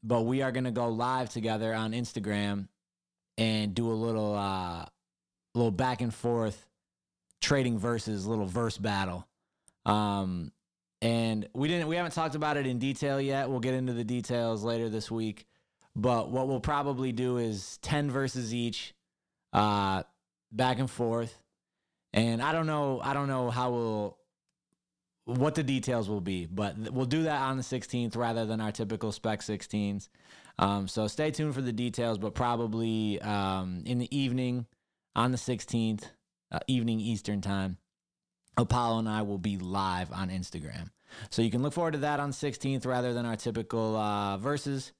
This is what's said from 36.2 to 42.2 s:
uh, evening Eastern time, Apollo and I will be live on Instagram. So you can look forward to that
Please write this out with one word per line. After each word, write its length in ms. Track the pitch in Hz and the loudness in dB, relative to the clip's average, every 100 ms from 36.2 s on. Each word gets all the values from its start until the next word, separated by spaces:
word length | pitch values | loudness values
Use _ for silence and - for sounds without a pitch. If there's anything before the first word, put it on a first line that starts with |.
| _ _ _ | _ _ _
uh, 80 | - - | -6 0
evening 340 | 127 117 110 | 2 2 0
Eastern 400 | 107 107 - 104 | 0 -2 0 -2
time, 360 | 98 98 95 90 _ _ _ _ _ _ _ - | 0 -2 -2 -6 _ _ _ _ _ _ _ 0
Apollo 420 | 120 123 120 113 | 2 4 4 2
and 80 | 110 | 2
I 140 | 107 | 0
will 160 | 104 101 | -2 -2
be 180 | 95 98 | -2 -2
live 540 | 90 98 95 90 90 | -2 -2 0 0 -4
on 160 | 92 92 | -4 -4
Instagram. 640 | 92 90 - 73 - 85 _ _ - 110 | -4 -6 -8 -8 -10 -12 _ _ -16 -4
So 100 | - | 2
you 100 | 113 | 2
can 120 | 120 | 4
look 100 | 143 | 0
forward 200 | 170 165 | 0 0
to 60 | 151 | 0
that 200 | 143 143 | 0 0